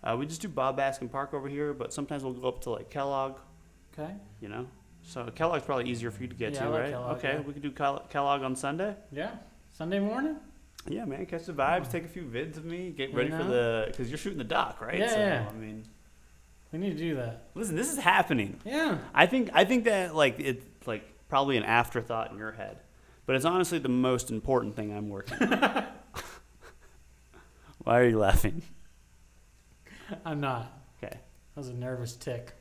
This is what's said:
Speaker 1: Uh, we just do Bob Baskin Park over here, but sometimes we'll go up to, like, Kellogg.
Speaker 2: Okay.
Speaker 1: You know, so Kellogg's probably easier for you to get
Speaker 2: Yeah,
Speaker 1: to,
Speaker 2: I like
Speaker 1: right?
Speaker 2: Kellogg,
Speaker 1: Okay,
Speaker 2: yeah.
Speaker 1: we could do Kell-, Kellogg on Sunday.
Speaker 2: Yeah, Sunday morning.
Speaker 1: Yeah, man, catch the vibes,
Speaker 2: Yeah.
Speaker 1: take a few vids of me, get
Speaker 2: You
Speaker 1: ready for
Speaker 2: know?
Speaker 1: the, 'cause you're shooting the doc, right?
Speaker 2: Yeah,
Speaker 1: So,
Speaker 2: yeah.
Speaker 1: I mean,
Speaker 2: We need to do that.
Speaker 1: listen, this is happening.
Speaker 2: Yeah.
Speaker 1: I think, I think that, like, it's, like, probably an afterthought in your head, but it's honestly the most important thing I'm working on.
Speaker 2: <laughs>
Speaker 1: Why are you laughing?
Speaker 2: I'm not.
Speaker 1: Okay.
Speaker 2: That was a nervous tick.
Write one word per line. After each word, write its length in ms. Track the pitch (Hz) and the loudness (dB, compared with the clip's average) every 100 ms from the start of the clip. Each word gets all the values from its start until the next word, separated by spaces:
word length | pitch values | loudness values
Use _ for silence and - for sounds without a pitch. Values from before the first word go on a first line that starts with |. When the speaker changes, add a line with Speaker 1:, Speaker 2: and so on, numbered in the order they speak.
Speaker 1:
Uh, 140 | - 120 | -2 -2
we 80 | 147 | -2
just 160 | 160 | -6
do 80 | 214 | -6
Bob 280 | 139 131 131 | 0 0 2
Baskin 320 | 135 135 123 | 0 0 -6
Park 240 | 135 139 | -4 -4
over 140 | 147 135 | -4 -6
here, 260 | 143 147 | -4 -2
but 200 | 139 120 | -2 -6
sometimes 300 | - 143 147 131 | -4 -4 -4 -4
we'll 80 | |
go 160 | 123 127 | -2 -2
up 120 | 127 | -2
to, 80 | - | -4
like, 180 | 117 - | -4 -4
Kellogg. 480 | 147 139 139 135 131 - - - - - | -4 -2 0 -2 -4 -18 -20 -20 -20 -20
Speaker 2:
Okay. 180 | - 156 202 - - | -12 -10 -10 -16 -14
Speaker 1:
You 80 | 107 | -10
know, 180 | 107 123 - - - | -8 -10 -14 -20 -20
so 200 | - - 120 | -14 -10 -8
Kellogg's 300 | - 160 165 | -2 0 0
probably 260 | - 135 123 | 0 -2 0
easier 220 | 120 117 | -2 -4
for 100 | 101 | -8
you 40 | 123 | -10
to 80 | 120 | -4
get 180 | 113 | -4
Speaker 2:
Yeah, 60 | 139 | -2
Speaker 1:
to, 60 | 131 | 0
Speaker 2:
I 20 | |
like 140 | - | 0
Speaker 1:
right? 100 | 131 | 0
Speaker 2:
Kellogg, 260 | 131 123 - | -4 -4 -4
Speaker 1:
Okay, 140 | 135 147 | -2 -2
Speaker 2:
yeah. 40 | |
Speaker 1:
we 120 | 143 | -4
could 80 | 143 | -6
do 100 | 143 | -6
Kell-, 340 | 131 143 139 - | 0 0 0 -4
Kellogg 320 | 143 143 139 | 0 2 2
on 120 | 131 131 | 0 -2
Sunday. 380 | 143 156 196 196 - | -2 -2 -2 -4 -10
Speaker 2:
Yeah, 180 | 139 185 - - - - | -6 -6 -8 -16 -20 -20
Sunday 280 | - 160 196 | -8 -2 2
morning. 360 | 202 233 294 302 - - - - - | 2 2 -2 -2 -10 -20 -20 -16 -8
Speaker 1:
Yeah, 160 | - 220 | -6 -4
man, 200 | 139 180 | -6 -6
catch 200 | 202 170 | -6 -6
the 80 | |
vibes, 320 | 151 135 175 127 | 0 2 2 0
Speaker 2:
Yeah. 40 | |
Speaker 1:
take 140 | 175 165 | -4 -6
a 40 | |
few 140 | - | -10
vids 340 | 156 117 156 156 | -6 -4 -6 -6
of 80 | 165 | -8
me, 240 | 170 180 | -8 -8
get 220 | 156 131 | -6 -4
Speaker 2:
You 60 | 120 | 0
Speaker 1:
ready 120 | 131 | 0
for 80 | 160 | 0
Speaker 2:
know? 80 | 165 | 2
Speaker 1:
the, 440 | 123 117 113 110 - | 2 4 2 0 -2
'cause 140 | 120 | -4
you're 80 | 151 | -4
shooting 200 | - 170 | -4 -4
the 40 | |
doc, 380 | 110 - 135 - | -2 0 0 -2
right? 180 | 110 175 | -4 0
Speaker 2:
Yeah, 80 | 220 | 2
Speaker 1:
So, 80 | 220 | 4
Speaker 2:
yeah. 260 | 208 147 117 | 2 2 -2
Speaker 1:
I 40 | |
mean, 300 | 110 110 107 110 - - - - - - - - | -6 -10 -10 -14 -20 -20 -20 -20 -20 -20 -20 -12
Speaker 2:
We 80 | 156 | -4
need 120 | 196 | -2
to 120 | 151 | -2
do 120 | 165 147 | -2 -2
that. 340 | 120 113 - - | -4 -8 -14 -8
Speaker 1:
listen, 200 | 220 160 | -4 -2
this 160 | 269 | -2
is 60 | 294 | 2
happening. 600 | 185 196 180 135 101 - 208 | 4 6 4 2 0 -4 -6
Speaker 2:
Yeah. 320 | 277 320 170 - | -2 0 0 -2
Speaker 1:
I 120 | - 175 | 6 6
think, 220 | 262 226 | 6 4
I 120 | - 185 | 4 6
think 180 | 247 226 | 6 4
that, 300 | 202 180 156 | 2 2 4
like, 240 | 143 110 | 4 4
it's, 260 | 139 127 - - - | -2 -2 -6 -14 -6
like, 160 | 110 - - - | -6 -6 -20 0
probably 300 | 139 139 131 | 2 4 2
an 60 | |
afterthought 680 | 104 117 120 120 113 113 113 | 4 4 4 0 -2 -4 -4
in 60 | 101 | -6
your 160 | 110 | -10
head, 240 | 110 101 104 - - - - - | -8 -12 -12 -20 -20 -20 -18 0
but 100 | 131 | 4
it's 100 | 147 | 4
honestly 320 | 180 175 170 | 4 2 2
the 100 | 131 | 2
most 420 | 123 127 127 - | 4 6 4 2
important 440 | 113 123 131 110 107 | -4 2 2 2 -4
thing 200 | 107 104 | -6 -6
I'm 140 | 104 | -6
working 280 | 101 - - 240 | -8 -8 0 2
on. 320 | 254 269 262 - | 4 4 2 -4
Speaker 2:
<laughs> 1900 | - - - - - - - - - - - - - - - - - - - | -10 -14 -12 -12 -16 -20 -20 -20 -20 -20 -20 -20 -20 -20 -20 -20 -20 -20 -10
Speaker 1:
Why 160 | - 117 | 2 6
are 80 | 123 | 8
you 120 | 110 | 6
laughing? 420 | 101 - 107 82 - - - - - - - - - - _ - - - - 170 165 | 8 8 6 0 -10 -18 -20 -20 -20 -20 -20 -20 -20 -20 _ -20 -20 -20 -12 -10 -4
Speaker 2:
I'm 140 | 151 | -2
not. 300 | 139 123 117 - - - | 0 -2 -4 -14 -20 -12
Speaker 1:
Okay. 160 | - | -12
Speaker 2:
That 80 | - - - - - | -12 -18 -20 -20 -12
was 140 | 131 | -10
a 40 | |
nervous 420 | 120 123 127 117 - | -6 -4 -4 -6 -8
tick. 380 | - 120 - - | -6 -6 -8 -18